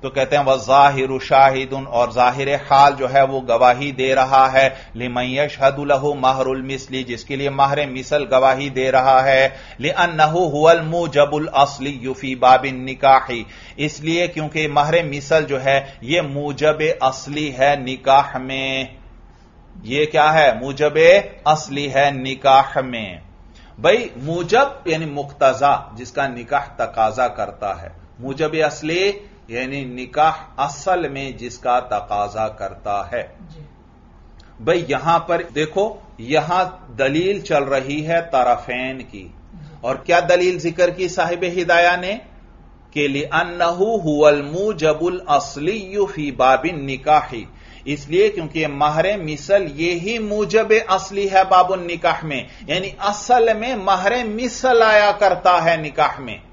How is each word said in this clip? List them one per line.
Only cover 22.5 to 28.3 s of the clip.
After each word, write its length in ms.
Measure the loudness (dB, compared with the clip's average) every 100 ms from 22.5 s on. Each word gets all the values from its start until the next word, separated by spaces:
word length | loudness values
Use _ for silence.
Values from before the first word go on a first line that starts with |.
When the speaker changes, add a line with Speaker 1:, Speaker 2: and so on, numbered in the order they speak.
| 6 4 -2
Speaker 1:
में। 400 | -6 -8 -10 -12 -20 -20 -20 -20 -20 -2
भाई 320 | 2 2 0 -10
मूजब 680 | -6 -6 0 2 2 -2 -6
यानी 180 | -4 -4
मुक्तजा, 880 | -8 -10 0 0 2 2 0 -4
जिसका 340 | -16 -12 -6 -6
निकाह 380 | -6 -4 -4 -4 -8
तकाजा 480 | -6 0 0 0 -2
करता 440 | -2 -8 -6 -8
है, 180 | -8 -12 -20 -20 -14
मूजब 360 | -12